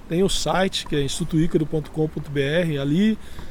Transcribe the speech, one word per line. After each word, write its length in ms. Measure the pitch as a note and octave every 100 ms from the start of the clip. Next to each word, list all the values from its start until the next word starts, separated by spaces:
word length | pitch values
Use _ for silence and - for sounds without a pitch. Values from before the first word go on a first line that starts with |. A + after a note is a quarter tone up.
| -
Tem 160 | E3
o 60 | F#3+
site, 580 | - D3+ E3+ F#3+ - -
que 80 | D3+
é 80 |
institutoicaro 640 | C#3 - E3 D#3+ E3 E3+ D3+
ponto 240 | D#3 D3
com 160 | - D#3
ponto 240 | E3+ D3+
B 100 | C#3+
R. 380 | C#3 E3 E3 C#3+
Ali 380 | C#3 E3 G#3+ G#3 - - -